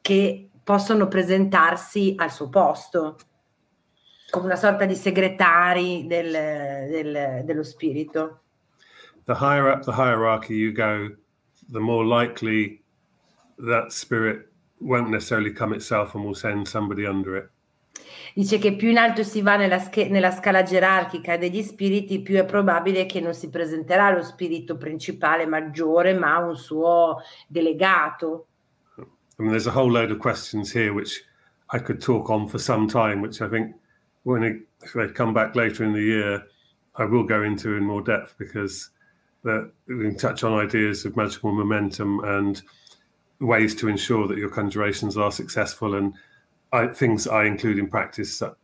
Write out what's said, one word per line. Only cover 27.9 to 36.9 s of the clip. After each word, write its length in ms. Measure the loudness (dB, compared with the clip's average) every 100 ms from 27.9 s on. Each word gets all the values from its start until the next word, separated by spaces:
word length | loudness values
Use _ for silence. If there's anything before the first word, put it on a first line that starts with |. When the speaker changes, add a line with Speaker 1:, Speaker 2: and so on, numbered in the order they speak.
| 4 2 -4 -6 -8 -12 _ _ _ _ -20
Speaker 2:
I 440 | -20 _ _ -4
mean, 80 | 0
there's 140 | 0 0
a 60 |
whole 160 | 2 4
load 200 | 4 2
of 80 | -2
questions 520 | -2 -4 -6 -6 -4
here 180 | 0 0
which 320 | 0 -4 -10 -14 _ _ _ _
I 60 | -6
could 180 | -4 -6
talk 300 | 0 0 2
on 180 | -2 -2
for 120 | -6
some 280 | -2 0 2
time, 360 | 2 2 0
which 180 | -4 -6
I 80 | -4
think 260 | -4 -6 -10 _ _ _ _
when 180 | -2 0
it, 140 | 0 -2 -12 _
if 120 | -10 -4
I 100 | -4
come 260 | 0 0
back 220 | 2 0
later 300 | 0 0 0
in 100 | -2
the 80 | 0
year, 400 | 0 0 0 -4 -6 _ _ _ _